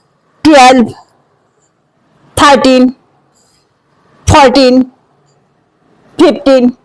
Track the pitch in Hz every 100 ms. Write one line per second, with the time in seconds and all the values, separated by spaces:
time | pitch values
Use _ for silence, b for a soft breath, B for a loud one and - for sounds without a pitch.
0 | _ _ _ _ 311 285 254 262 220 -
1 | _ _ _ _ _ _ _ _ _ _
2 | _ _ _ - 294 262 262 254 254 -
3 | _ _ _ _ _ _ _ _ _ _
4 | _ _ - 302 269 254 254 254 254 _
5 | _ _ _ _ _ _ _ _ _ _
6 | _ - 311 - 277 262 247 -